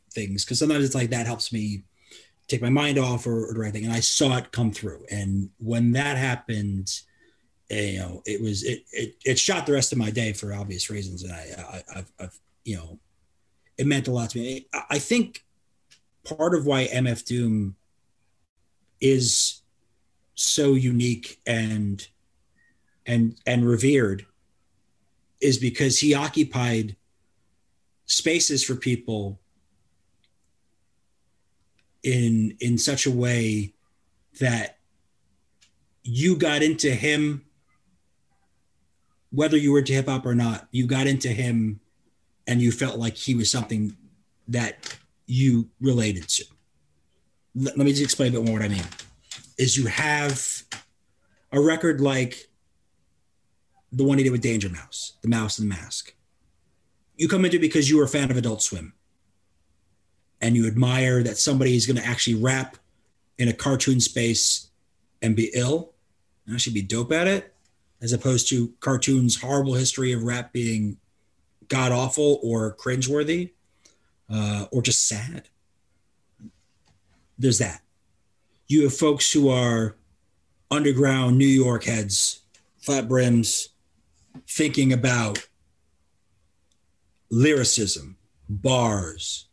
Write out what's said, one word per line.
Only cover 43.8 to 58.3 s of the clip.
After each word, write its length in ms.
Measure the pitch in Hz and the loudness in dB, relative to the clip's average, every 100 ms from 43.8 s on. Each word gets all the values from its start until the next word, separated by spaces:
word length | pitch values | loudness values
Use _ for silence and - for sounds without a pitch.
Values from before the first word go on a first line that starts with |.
| 104 - - _ _ _ - | -4 -6 -20 _ _ _ -6
that 500 | 120 113 - - - _ _ - | -4 -4 -8 -16 -18 _ _ -4
you 420 | 127 135 117 113 - | 2 4 2 0 -2
related 480 | 131 120 107 95 - | 0 2 0 -2 -4
to. 160 | - - _ _ _ _ _ _ _ _ _ _ 127 | -6 -6 _ _ _ _ _ _ _ _ _ _ -6
L-, 140 | 131 139 | -4 0
let 20 | |
me 120 | 139 | 2
just 140 | 139 | 2
explain 240 | 139 - 127 | 0 0 0
a 100 | 120 | 0
bit 60 | |
more 100 | 113 | 0
what 80 | 110 | 0
I 60 | 107 | -2
mean. 160 | 98 85 - - _ - - - - | -4 -6 -12 -20 _ -20 -20 -12 -2
Is 180 | 127 135 | 0 2
you 100 | 117 | 0
have 760 | - 151 147 147 127 - - - - - _ _ _ _ _ - | 0 0 0 0 -4 -6 -8 -10 -18 -18 _ _ _ _ _ -4
a 100 | 139 | 2
record 400 | 151 160 170 139 | 4 4 2 2
like 480 | 139 135 127 - - _ _ _ _ _ _ _ _ _ _ _ _ _ - | 2 2 -2 -6 -20 _ _ _ _ _ _ _ _ _ _ _ _ _ -8
the 140 | 127 | 0
one 140 | 139 139 | 2 4
he 60 | |
did 60 | 131 | 4
with 120 | 123 | 2
Danger 260 | 113 113 95 | 0 -2 -4
Mouse, 460 | 85 - - - - | -8 -14 -14 -14 -6
The 60 | 113 | -2
Mouse 300 | 113 110 - | 0 -2 -4
and 120 | 107 | -4
the 40 | |
Mask. 400 | 92 - - - _ _ _ _ _ _ _ _ _ _ - | -6 -8 -12 -14 _ _ _ _ _ _ _ _ _ _ -2
You 100 | 156 | 0
come 180 | 190 | 2
into 120 | 185 170 | 4 4
it 40 | |
because 280 | 156 160 139 | 2 2 4
you 80 | 151 | 4
were 80 | |
a 40 | 135 | 4
fan 220 | 151 135 | 2 0